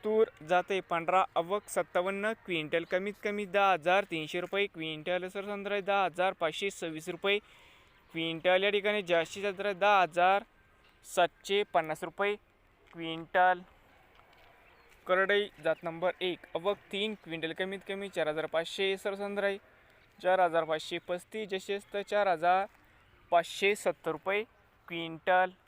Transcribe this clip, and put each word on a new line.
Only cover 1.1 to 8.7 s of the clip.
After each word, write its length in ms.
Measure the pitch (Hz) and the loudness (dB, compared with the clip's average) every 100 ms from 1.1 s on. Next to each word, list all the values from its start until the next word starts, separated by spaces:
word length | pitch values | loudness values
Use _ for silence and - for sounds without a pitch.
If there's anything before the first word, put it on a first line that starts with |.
| 185 190 - | 2 2 0
आवक 320 | 170 208 - | -2 -4 -4
सत्तावन्न 640 | - 170 185 180 196 208 226 | -4 -2 -2 -2 -2 -4 -6
क्विंटल, 400 | - 170 151 165 170 | -6 -6 -2 -2 -2
कमीत 220 | 185 202 196 | -4 -4 -6
कमी 220 | 214 208 | -6 -6
दहा 280 | 202 196 196 | -2 2 2
हजार 320 | 180 151 190 196 | 2 2 2 2
तीनशे 300 | 165 156 175 | -6 -4 -6
रुपये 260 | 175 196 202 | -4 -2 -2
क्विंटल, 600 | 170 160 156 151 180 180 | -4 -8 -8 -4 -4 -4
सरसंद्राई 520 | 196 196 202 202 208 | -8 -8 -8 -4 -4
दहा 240 | 190 202 | 0 0
हजार 280 | 185 156 185 | 0 0 -2
पाचशे 380 | 185 165 156 202 | 0 -4 -2 -6
सव्वीस 380 | - 170 156 160 | -4 -8 -8 -8
रुपये 300 | 175 196 202 - - - - _ _ _ | -4 0 0 -2 -20 -20 -20 _ _ _
क्विंटल. 500 | 165 165 165 180 185 | -6 -4 0 4 4
या 60 | 196 | 4